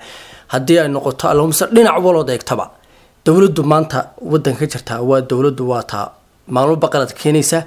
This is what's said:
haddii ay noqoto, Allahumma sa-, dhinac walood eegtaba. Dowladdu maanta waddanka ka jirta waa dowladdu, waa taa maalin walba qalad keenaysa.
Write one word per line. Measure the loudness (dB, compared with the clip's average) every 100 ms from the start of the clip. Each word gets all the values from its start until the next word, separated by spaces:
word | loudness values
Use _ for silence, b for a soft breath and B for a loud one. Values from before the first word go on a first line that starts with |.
| B B B B -8
haddii | -4 2 2
ay | 2
noqoto, | -2 -4 -2 0
Allahumma | 2 2
sa-, | 0 2
dhinac | 4 4 4
walood | 2 2 0
eegtaba. | -4 -4 -6 -6 -12 b b b b 2
Dowladdu | 4 4 2
maanta | 0 0 0 -4 -8 -10
waddanka | -2 -2 0 -2
ka | -4
jirta | -6 -10 -4
waa | 0 0
dowladdu, | 0 0 0 -2 -4
waa | -4
taa | -6 -8 -8 -12 _ _ -6
maalin | 0 0
walba | 0 0
qalad | 0 -4 -4
keenaysa. | 0 0 2 -2